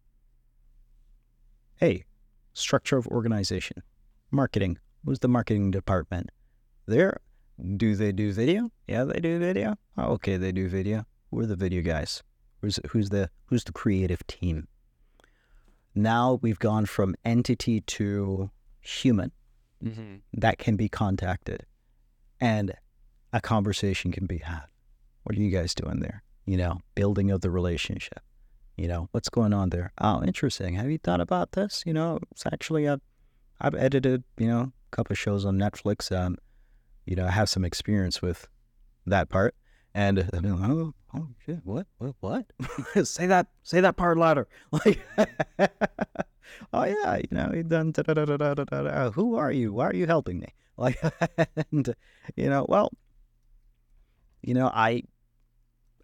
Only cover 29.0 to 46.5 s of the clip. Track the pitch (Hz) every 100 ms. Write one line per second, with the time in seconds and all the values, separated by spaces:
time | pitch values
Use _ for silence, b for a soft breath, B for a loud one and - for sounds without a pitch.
29 | 87 - - - 107 101 92 87 87 -
30 | 107 80 147 185 139 - 92 90 123 156
31 | - 180 170 180 175 - 202 - 170 160
32 | 165 160 170 - 160 160 - 160 147 143
33 | - _ _ _ _ - 143 151 131 135
34 | 131 127 - - 117 117 131 - _ -
35 | 117 98 - 101 98 95 101 - - 104
36 | - 92 92 - - _ _ _ _ -
37 | - 90 92 92 104 92 90 - - 104
38 | 92 - 92 87 - _ _ _ - _
39 | - 95 85 95 101 - _ _ _ -
40 | 101 98 90 87 98 90 98 156 160 -
41 | _ 131 156 120 - 165 92 117 196 -
42 | 127 - 95 196 233 - 127 - 247 208
43 | 156 - 180 185 170 _ - 170 185 175
44 | 175 165 165 147 110 - - 151 226 170
45 | - - 208 - - - 190 - 208 -
46 | - - - _ -